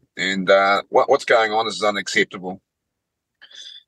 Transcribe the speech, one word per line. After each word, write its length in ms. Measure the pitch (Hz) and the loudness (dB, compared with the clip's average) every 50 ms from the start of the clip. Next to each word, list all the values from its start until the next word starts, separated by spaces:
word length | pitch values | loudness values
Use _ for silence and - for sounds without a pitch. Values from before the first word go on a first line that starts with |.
| _ _ _ | _ _ _
And, 340 | - 90 95 98 98 92 90 | -6 -4 -4 -2 -4 2 4
uh, 340 | 98 98 98 98 101 98 - - | 4 4 4 2 0 0 -2 0
what, 220 | - 127 123 - | 0 0 2 2
what's 160 | 131 139 - | 2 0 2
going 260 | - 135 117 110 107 | 2 2 2 2 2
on 160 | 107 110 110 110 | 0 -2 -2 -2
is 160 | 92 87 104 | -4 -2 -2
unacceptable. 800 | 104 101 98 95 - - 110 98 - - 101 87 90 - - _ _ _ _ _ _ _ _ _ _ _ _ _ _ _ _ - _ _ - - - - - _ | -2 -2 -2 -6 -4 -2 -2 -2 -2 -4 -10 -10 -12 -12 -12 _ _ _ _ _ _ _ _ _ _ _ _ _ _ _ _ -20 _ _ -20 -20 -20 -20 -20 _